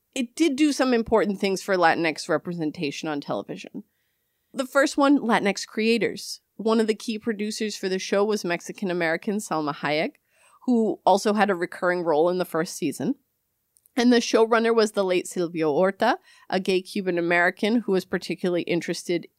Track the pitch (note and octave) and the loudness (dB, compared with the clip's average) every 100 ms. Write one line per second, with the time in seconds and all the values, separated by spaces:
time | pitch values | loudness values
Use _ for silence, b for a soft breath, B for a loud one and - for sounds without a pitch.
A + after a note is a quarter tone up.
0 | _ C4+ A#3+ - D#4+ C4 D4+ C#4 C4 A#3+ | _ -8 -6 0 0 2 0 2 2 2
1 | A3+ A3+ F#3 F#3+ G3+ F#3+ - F#3 E3 C#3+ | 2 2 2 0 -2 -2 -2 2 4 4
2 | E3 D3+ - D#3 - F3 D#3 D#3+ D3 - | 0 -2 -2 -4 -2 -6 -6 -4 -8 -6
3 | D#3+ D3 D3+ A2+ - F3+ - - - _ | -6 -6 -6 -8 -8 -14 -12 -16 -16 _
4 | _ _ _ _ _ - C4 C#4 C#4+ - | _ _ _ _ _ -10 -2 2 2 4
5 | C#4 C#4+ A3+ G3+ G3 F#3+ - - A3 A#3 | 4 4 4 2 2 -2 -8 -2 2 2
6 | D3+ - - - _ - G#3+ A3+ A3 G#3+ | 0 -4 -12 -14 _ -6 0 2 2 -2
7 | - G#3+ A#3+ G3+ G#3+ G#3+ G#3+ - F#3+ F#3 | -4 -6 -6 -4 -6 -4 -6 -4 -4 -4
8 | - G3+ G#3+ G#3 F3 E3+ - F#3+ F#3+ F3 | 0 0 2 0 -2 -4 -6 -8 -4 -2
9 | E3 E3+ - G3+ - D#3 D3+ D3+ D3 D3+ | -2 -2 -2 -6 -4 -4 -4 -4 -2 -2
10 | A3 - b b b b - A#3 G#3+ - | -2 -8 b b b b 0 2 2 0
11 | - G3 A3 G#3 G3+ F3 F3 - F3+ F3+ | 2 2 2 2 0 0 -4 -2 -2 0
12 | E3+ D3 F3 F3+ F3 D#3+ F3 - D3+ - | 0 2 2 0 -2 -4 -4 -4 -6 -2
13 | D3 - _ _ _ _ _ _ _ - | -4 -4 _ _ _ _ _ _ _ 2
14 | A#3+ A#3+ - A3+ A3+ A3+ A3+ A3+ G#3 G#3 | 4 4 4 2 4 4 4 4 2 2
15 | F#3+ F3+ - F#3 E3+ E3+ D#3 C#3+ F#3+ F#3+ | 0 0 -2 -4 -2 0 0 2 2 2
16 | A3 F4+ b b b F#3+ F#3 F#3 F#3 G#3 | 0 0 b b b -4 0 -2 -2 -4
17 | F#3 F3 E3+ F3 F3 F#3+ G#3 A#3+ G#3 F#3 | -2 -2 0 2 2 0 0 0 0 -2
18 | - F#3 - E3+ F3+ F3 - F3 E3+ E3+ | -2 -8 -6 -4 -2 -2 -2 -4 -2 -8
19 | - F3 - | -4 -4 -6